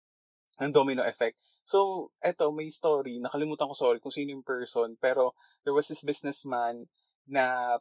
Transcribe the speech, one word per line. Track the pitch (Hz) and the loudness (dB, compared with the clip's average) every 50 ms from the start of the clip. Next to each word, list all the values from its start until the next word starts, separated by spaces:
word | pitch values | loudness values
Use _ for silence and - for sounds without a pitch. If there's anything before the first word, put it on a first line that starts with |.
| _ _ _ _ _ _ _ _ _ _ - | _ _ _ _ _ _ _ _ _ _ -10
ng | - 135 147 139 | -6 -2 2 4
domino | 147 135 139 135 127 120 | 4 4 4 2 0 0
effect. | 120 117 - 123 113 - _ _ _ _ _ _ - | -2 0 0 -2 -2 -2 _ _ _ _ _ _ 2
So, | - 196 196 196 190 180 151 - _ _ - | 4 4 4 4 0 -6 -8 -10 _ _ -2
eto, | 175 175 - 170 147 | -2 0 0 0 0
may | 151 156 156 156 - | 0 -2 -8 -10 -6
story. | - - 165 151 143 135 131 120 120 | -2 0 2 2 2 0 -2 -6 -8
Nakalimutan | 123 127 - 143 151 151 151 - 147 139 | -6 -6 -4 -2 -4 -2 -2 -4 -4 -4
ko, | 143 | -4
sorry, | - 147 123 117 117 | 0 2 2 2 2
kung | - 139 | -2 -8
sino | - 147 143 139 139 | -6 -6 -6 -6 -6
yung | 135 123 | -8 -6
person. | - 131 123 123 - - 123 117 117 117 | -6 -6 -6 -6 -4 -2 -2 -2 -2 -2
Pero | - - 127 131 139 127 127 - _ _ _ _ _ - | -2 0 2 4 4 4 2 2 _ _ _ _ _ -2
there | 143 139 | 0 2
was | 147 147 | 2 2
this | - 160 - | 0 -2 -6
businessman | - 143 143 - - 143 139 - - 139 127 120 120 117 120 120 120 - _ _ _ _ _ _ _ 135 | -4 -4 -4 -4 -4 -6 -6 -6 -6 -4 -2 -2 0 -2 -4 -6 -12 -18 _ _ _ _ _ _ _ -4
na | 139 139 127 127 127 127 123 123 120 117 | 0 2 2 2 2 0 0 0 0 2